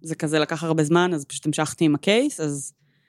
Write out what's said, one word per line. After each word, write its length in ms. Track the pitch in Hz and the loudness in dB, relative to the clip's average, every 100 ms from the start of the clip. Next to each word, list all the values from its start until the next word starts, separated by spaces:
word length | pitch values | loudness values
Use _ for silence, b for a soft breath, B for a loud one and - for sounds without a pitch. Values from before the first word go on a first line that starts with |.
וזה 120 | 160 | -10
כזה 240 | 160 156 156 | -6 0 0
לקח 260 | 151 165 | 0 -2
הרבה 200 | 165 160 | 0 2
זמן, 260 | 151 170 180 | 4 4 4
אז 100 | 165 | 0
פשוט 220 | 139 - 151 | -6 -8 -4
המשכתי 380 | 151 156 - | -2 -2 0
עם 100 | 160 | 2
הקייס, 460 | 147 - 214 294 - | 2 2 2 2 -2
אז 320 | 151 143 - - b b | -4 -6 -8 -16 b b